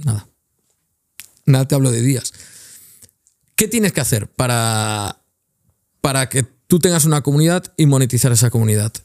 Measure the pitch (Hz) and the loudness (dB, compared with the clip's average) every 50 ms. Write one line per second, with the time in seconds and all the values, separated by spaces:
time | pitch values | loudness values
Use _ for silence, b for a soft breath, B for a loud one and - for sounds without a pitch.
0 | 151 135 107 104 - _ _ _ _ _ _ _ _ _ _ _ _ _ _ _ | -6 -4 -4 -6 -8 _ _ _ _ _ _ _ _ _ _ _ _ _ _ _
1 | _ _ _ - - - _ _ _ - 135 131 135 135 151 139 135 131 117 113 | _ _ _ -20 -20 -20 _ _ _ 2 2 2 2 0 0 0 0 0 0 0
2 | 117 135 139 117 - - B B B B B B B B B B B B B B | 0 0 -2 -2 -6 -10 B B B B B B B B B B B B B B
3 | B _ _ _ _ _ _ _ _ _ _ - 220 202 226 233 208 185 - 160 | B _ _ _ _ _ _ _ _ _ _ -6 -4 -2 0 0 0 0 0 -2
4 | 127 - 123 107 101 - - - 127 123 120 117 113 113 113 107 110 107 107 104 | -2 -2 -2 -4 -4 -6 -6 -4 -4 -2 -2 -2 -2 -2 -2 -2 -2 -4 -4 -6
5 | 101 98 - - _ _ _ _ _ _ _ _ _ _ _ _ _ _ _ _ | -6 -8 -10 -12 _ _ _ _ _ _ _ _ _ _ _ _ _ _ _ _
6 | - 143 135 135 131 - - 139 120 - _ _ _ _ 180 175 147 185 170 165 | -6 -4 -2 -2 -4 -2 -2 -4 -4 -4 _ _ _ _ 2 2 4 2 2 2
7 | 139 160 151 147 - 147 139 147 156 165 175 180 175 - - - 160 143 139 131 | 2 2 0 0 0 0 2 2 2 2 2 0 -4 -6 -2 0 2 4 4 4
8 | 131 123 131 117 - 131 120 110 127 117 - 113 110 107 107 107 104 110 - - | 2 0 0 0 0 2 2 2 2 2 2 0 0 0 0 0 -2 -4 -8 -12
9 | - | -18